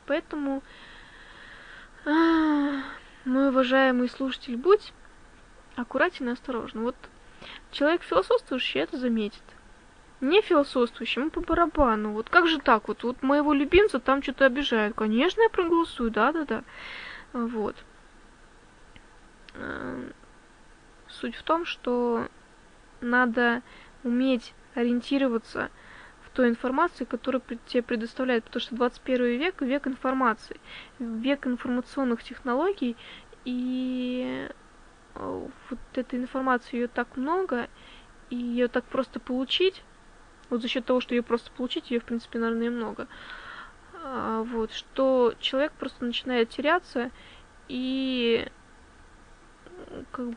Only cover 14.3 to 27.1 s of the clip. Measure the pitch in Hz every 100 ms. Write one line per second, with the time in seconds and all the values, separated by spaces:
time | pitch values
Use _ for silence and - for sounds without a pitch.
14.3 | 262 269 247 285 226 208 - 214 226 330
15.3 | 415 453 - 339 339 330 - 233 214 240
16.3 | 330 294 226 - - - - - - -
17.3 | 247 233 233 202 - - - - - -
18.3 | - - - - - - - - - -
19.3 | - - - - - - 262 254 - -
20.3 | - - - - - - - - - 247
21.3 | - - 330 339 - - 247 240 233 -
22.3 | - - - - - - - 240 247 247
23.3 | 240 240 240 - - - - 247 240 262
24.3 | 247 - - - - 240 240 - 277 269
25.3 | 226 - - - - - - - - -
26.3 | - 247 233 247 269 339 - 247